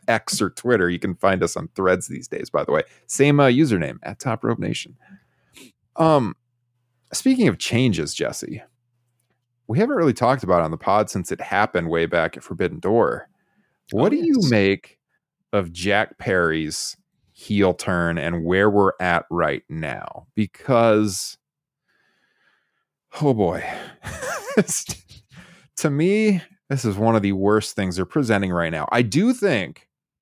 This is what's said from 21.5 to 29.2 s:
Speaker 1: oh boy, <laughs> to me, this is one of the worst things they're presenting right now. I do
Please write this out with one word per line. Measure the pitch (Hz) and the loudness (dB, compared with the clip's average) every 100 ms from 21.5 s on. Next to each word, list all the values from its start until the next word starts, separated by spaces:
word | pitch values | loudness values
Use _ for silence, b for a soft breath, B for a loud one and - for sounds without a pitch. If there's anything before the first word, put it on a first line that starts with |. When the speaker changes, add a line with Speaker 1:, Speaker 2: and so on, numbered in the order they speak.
| _ _ _ _ _ _ _ _ _ _ _ _ _ _ _ _ - | _ _ _ _ _ _ _ _ _ _ _ _ _ _ _ _ -2
Speaker 1:
oh | 147 | 2
boy, | 113 90 87 - B B - - 622 539 659 427 554 | 2 2 0 -8 B B -18 -16 -10 -8 -8 -10 -12
<laughs> | - - - - _ - _ B B B B - | -10 -10 -10 -14 _ -20 _ B B B B -8
to | 156 | -4
me, | 139 175 208 214 185 - _ - | 0 0 2 0 0 -4 _ -8
this | 135 113 | -4 -2
is | 98 | 0
one | 113 113 | 2 2
of | |
the | 98 | 2
worst | 95 101 107 - - | 0 2 2 0 -4
things | 92 85 | -4 -4
they're | 90 | -4
presenting | 156 120 101 98 | -2 0 0 0
right | 87 82 | -2 -2
now. | 80 71 | -4 -2
I | 120 | 0
do | 117 139 | 0 2